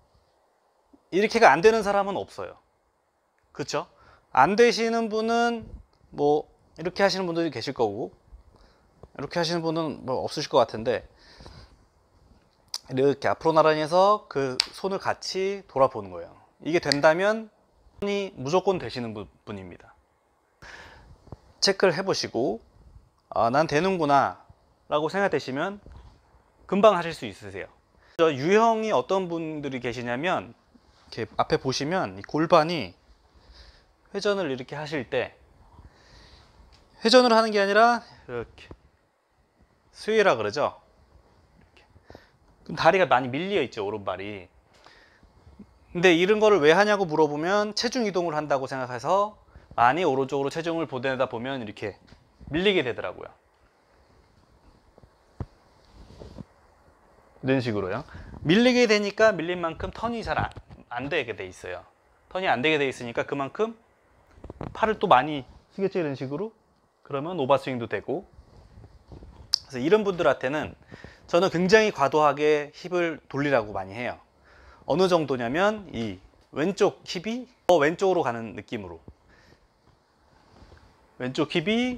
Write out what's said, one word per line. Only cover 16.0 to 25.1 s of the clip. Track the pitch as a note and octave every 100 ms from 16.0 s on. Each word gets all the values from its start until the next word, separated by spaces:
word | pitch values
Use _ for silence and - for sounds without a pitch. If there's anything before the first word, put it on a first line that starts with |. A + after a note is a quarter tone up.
| G2
거예요. | F2 E2+ F2+ _ _
이게 | C#3+ E3
된다면 | D3+ C#3+ D#3 D#3+ G3+ A3+ A3 _ _ _ _ _
턴이 | G3+ G3+ F#3+ -
무조건 | C3 F3+ F#3+ F#3
되시는 | A#2 B2+ A#2 G#2+
분, | G2 _
분입니다. | - G2+ F2+ E2+ - _ _ _ _ _ _ _ - - - - - - - - _ _
체크를 | - F#3+ F#3+ D#3+
해보시고 | F#3+ - A#2+ A2+ C#3+ A3+ - - - - _ _ -
"아, | - A2+
난 | C3+ D#3+
되는구나" | D3 F#3+ F#3 D3 C#3+ G#2+ F2 - - _ _ -
라고 | D3
생각되시면 | D#3